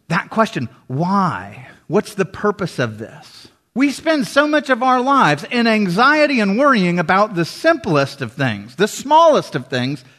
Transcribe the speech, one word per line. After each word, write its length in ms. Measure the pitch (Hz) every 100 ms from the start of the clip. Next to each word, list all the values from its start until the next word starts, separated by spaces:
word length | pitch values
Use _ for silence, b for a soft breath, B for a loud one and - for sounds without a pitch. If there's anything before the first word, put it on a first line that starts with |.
| -
that 200 | 165 -
question, 380 | 220 214 160 117 b -
why? 840 | 131 180 196 180 95 101 113 123 B -
What's 300 | 190 208 -
the 100 | 180
purpose 540 | - 208 202 175 -
of 180 | 120 107
this?" 380 | 110 156 - - - _ _ 226
We 160 | 285
spend 340 | - 320 311 202
so 220 | 277 302
much 240 | 294 285
of 100 | 240
our 180 | 262 254
lives 460 | 254 277 170 147 214
in 160 | 240 233
anxiety 720 | 214 196 180 262 302 294 254
and 180 | 196 208
worrying 400 | 285 233 175 175
about 380 | 165 190 214 170
the 100 | 160
simplest 800 | - 320 330 - 147 135 -
of 100 | 117
things, 420 | 147 131 104 107 156
the 120 | 214
smallest 680 | - 277 311 330 226 -
of 140 | - 120
things, 360 | 127 127 147 b